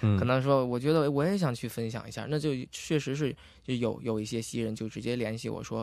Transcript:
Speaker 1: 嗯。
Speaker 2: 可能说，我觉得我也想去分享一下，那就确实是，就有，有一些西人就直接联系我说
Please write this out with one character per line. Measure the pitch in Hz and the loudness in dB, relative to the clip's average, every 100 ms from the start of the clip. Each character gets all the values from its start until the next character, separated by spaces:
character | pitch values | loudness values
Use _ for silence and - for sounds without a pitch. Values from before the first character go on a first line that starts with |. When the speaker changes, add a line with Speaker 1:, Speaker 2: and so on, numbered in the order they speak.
Speaker 1:
嗯。 | 107 101 | 4 6
Speaker 2:
可 | 120 | 4
能 | 131 | 2
说， | 135 139 | 4 4
我 | 127 123 | 4 0
觉 | 139 | 2
得 | 160 147 | 4 4
我 | 139 | 2
也 | 156 196 | 2 2
想 | 160 | 0
去 | 120 117 | 0 -6
分 | - 113 | -4 -4
享 | 117 117 | -6 -8
一 | |
下， | 113 107 | -10 -4
那 | 151 | -2
就 | 147 131 131 | 0 -2 -4
确 | - - 156 | -10 -2 0
实 | 139 139 | 0 0
是， | 147 - - - | -2 -2 -12 -16
就 | - | -4
有， | 127 117 - | 0 0 -2
有 | 113 110 | -2 -2
一 | |
些 | 107 113 | -2 -4
西 | 113 117 | -4 -4
人 | 110 107 | -2 -4
就 | 110 | -6
直 | - | -6
接 | 117 123 | -4 -2
联 | 107 113 | -2 -4
系 | 117 | -6
我 | 101 | -6
说 | - 113 | -6 -4